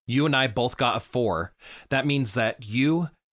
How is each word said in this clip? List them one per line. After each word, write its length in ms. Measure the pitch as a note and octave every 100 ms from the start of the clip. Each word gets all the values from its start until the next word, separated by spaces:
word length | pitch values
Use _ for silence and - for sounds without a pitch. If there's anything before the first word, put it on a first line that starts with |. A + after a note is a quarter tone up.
| -
you 200 | B2+ D3+
and 100 | C#3
I 120 | C3
both 300 | A2+ A#2+ -
got 200 | B2 A#2
a 20 |
four, 540 | - B2+ A2+ E2 F2 _ - - -
that 160 | C3+ C#3+
means 280 | C#3+ A#2+ B2+
that 300 | A2 - G#2+
you 440 | A2+ C#3+ E3 E3 _ _